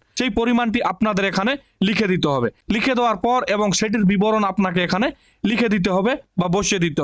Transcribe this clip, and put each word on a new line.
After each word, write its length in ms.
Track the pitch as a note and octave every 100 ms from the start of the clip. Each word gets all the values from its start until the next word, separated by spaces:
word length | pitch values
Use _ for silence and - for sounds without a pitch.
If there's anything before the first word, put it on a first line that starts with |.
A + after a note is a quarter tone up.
| - -
সেই 120 | B3 G#3
পরিমাণটি 400 | A#3 A#3+ A#3+ A#3 F3
আপনাদের 320 | F3+ A3 G3 G3
এখানে 220 | F#3 G#3 C#4 - _ F#3+
লিখে 200 | G3+ G#3
দিতে 160 | F#3 D3+
হবে। 140 | C3+ A#2 - -
লিখে 180 | D4 C4 B3
দেওয়ার 200 | A#3+ G#3
পর 140 | A#3+ B3+ -
এবং 140 | G3+ G#3 E3+
সেটির 260 | A3 A3+ F#3+
বিবরণ 320 | G3+ G#3+ G#3+ G3
আপনাকে 280 | F3+ F#3+ F3 F3
এখানে 200 | F#3 C4+ - _ _
লিখে 240 | G3 A3+ A#3
দিতে 160 | G3+ F#3+ F#3
হবে 160 | G#3+ C4+ - -
বা 60 | F3 G3
বসিয়ে 240 | G3+ G3
দিতে 160 | E3+ D3